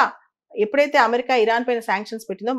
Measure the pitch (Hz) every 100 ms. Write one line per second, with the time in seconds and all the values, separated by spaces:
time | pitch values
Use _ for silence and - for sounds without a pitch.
0 | 269 - _ _ _ - 214 277 285 285
1 | 226 240 247 254 220 233 247 240 226 196
2 | 208 226 - 190 214